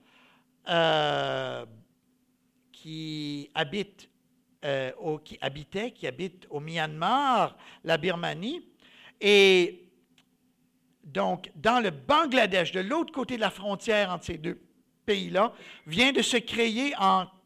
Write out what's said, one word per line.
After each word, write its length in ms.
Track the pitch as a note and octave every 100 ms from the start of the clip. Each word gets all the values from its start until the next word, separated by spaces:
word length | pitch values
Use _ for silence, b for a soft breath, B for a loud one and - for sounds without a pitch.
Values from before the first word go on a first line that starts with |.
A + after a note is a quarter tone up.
| b b b b b _ -
euh, 960 | E3+ D#3+ D#3 D3+ C#3 C#3 C3 C3 B2 A#2 A2 _ _ _ _ _ _ _ _ _
qui 800 | - D#3 D#3+ D#3 D#3 D3 C#3+ C#3+
habite, 540 | D#3 D3+ G#3 F#3+ - - _ _ _ _ _
euh, 280 | D3 C#3 C3 -
au, 200 | E3 D3+
qui 180 | - -
habitait, 500 | C#3 C#3+ D3 G3 A#3+
qui 160 | - C#3+
habite 400 | B2+ F#3 - -
au 100 | D3
Myanmar, 960 | D#3 E3 D#3 D#3 F3 C4 C#4 A#3 D#3+ - B B
la 140 | D#3 E3
Birmanie, 680 | E3 F3 D#3+ D3+ G#3+ E4+ - _ B B B -
et 680 | G#3 G3+ G3 F#3 E3+ - - _ _ _ _ _ _ _ _ _ _ _
donc 480 | D3+ E3 F#3+ F3+ - -
dans 240 | G#3+ B3
le 100 | G#3
Bangladesh, 800 | C#3+ C3 D4 D#4+ B3 G#3 F#3 E3
de 80 | F3+
l'autre 340 | F#3+ D#4 D#4
côté 220 | C4+ A#3+
de 60 | B3
la 100 | G3+
frontière 640 | - G3+ G3 - G#3 G3
entre 120 | F3
ces 140 | - F3
deux 240 | D#3+ - _ _ _ _
pays-là, 480 | - G3 F3 F3+ A3+ B B B D#3
vient 240 | E3 C4+
de 100 | C#4
se 140 | - A#3
créer 580 | - A3 A#3 A3 C#4 C4+
en 300 | F#3+ F#3+ F#3 _